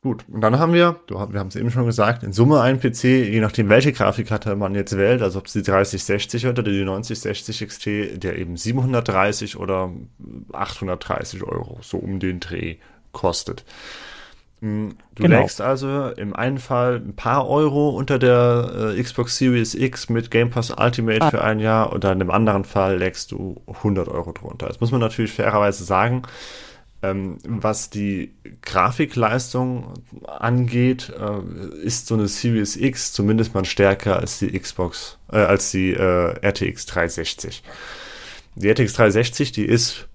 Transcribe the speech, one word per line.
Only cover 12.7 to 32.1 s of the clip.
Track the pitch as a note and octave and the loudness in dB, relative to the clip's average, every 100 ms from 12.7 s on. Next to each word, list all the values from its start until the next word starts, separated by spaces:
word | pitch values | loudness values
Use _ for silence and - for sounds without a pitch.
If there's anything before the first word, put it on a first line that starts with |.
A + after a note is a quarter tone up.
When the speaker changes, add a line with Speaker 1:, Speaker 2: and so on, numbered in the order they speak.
| D#2+ - _ _ | -10 -18 _ _
Speaker 1:
kostet. | - F#2 E2+ - - - - - - - - - - _ _ | -2 -2 -2 -6 -12 -14 -20 -18 -18 -18 -20 -20 -20 _ _
Mm, | A2 G#2 G#2+ - _ - | -4 -4 -4 -10 _ 0
du | |
Speaker 2:
Genau. | E3+ G#2+ | 6 6
Speaker 1:
lägst | F#2+ - | 4 0
also | A2 C3+ C3+ C#3 C3 | -2 -2 -2 -4 -4
im | - G#2 - | -6 -8 -4
einen | A#2+ C3+ | -2 -4
Fall | - B2 B2 A#2+ | -2 0 2 0
ein | G#2 - | -4 -6
paar | A#2 C3+ B2+ | 0 0 2
Euro | C#3+ D3+ C#3+ D3 | 2 4 4 2
unter | G#2 C3+ C3+ | 0 0 4
der, | B2 B2 B2 A#2+ A#2 E2+ A2 G2+ | 6 6 6 4 0 -2 -2 0
äh, | |
Xbox | B2 - A#2+ - | -2 -2 -4 2
Series | C3 B2 A2+ | 2 2 0
X | - C3 - - | 0 -2 -4 -2
mit | A#2 A#2 | -2 2
Game | A#2 A#2+ | 2 2
Pass | A#2+ A2+ | 0 -4
Ultimate | - A2+ A#2+ A2+ A2 | 2 2 2 0 4
Speaker 2:
Ah. | D3+ | 4
Speaker 1:
für | - | 4
ein | G2 A2 | 0 2
Jahr | A2 A2 A2 | 2 2 2
oder | - G2 | 0 2
in | F#2+ | 2
dem | F2+ | 2
anderen | F#2 A2 G2 | 4 4 2
Fall | G2 G#2 F#2+ F#2 | 0 0 2 2
lägst | F#2 - - | 0 -4 -10
du | G2 F#2+ - - G#2 | -8 -10 -10 -14 -4
hundert | G#2+ G2 E2+ | 0 0 -2
Euro | - E2+ | -4 -6
drunter. | - - - B2 | -10 -14 -10 -10
Jetzt | - | -2
muss | A#2 | 0
man | B2+ | 2
natürlich | A2+ - A2 | 0 0 -4
fairerweise | - G#2 G#2 G#2 G2+ | 0 0 4 2 0
sagen, | F#2 F#2+ A2+ B2+ - - - - - - _ - | 0 2 2 0 -6 -16 -18 -18 -20 -20 _ -2
ähm, | F#2+ F#2+ F#2+ - | 0 0 -6 -8
was | - A2+ G#2+ G#2+ - | -6 -2 0 -2 -6
die | G#2 G2+ F#2+ - - - - | -4 -2 -2 -6 -12 -20 -18
Grafikleistung | - F#2+ F#2 B2 D3+ - A2 B2 B2 B2+ B2+ B2 - - A#2+ - - | -4 2 2 2 -2 2 2 2 -2 -4 -2 -4 -10 -16 -18 -18 -16
angeht, | - A#2 B2 B2 A#2+ B2 B2+ - - | -4 0 2 2 2 2 2 -4 -8
äh, | G#2 G#2 F2+ E2+ F2+ D#2 | -6 -6 -8 -10 -12 -8
ist | F#2 A#2 | -6 -6
so | - | -2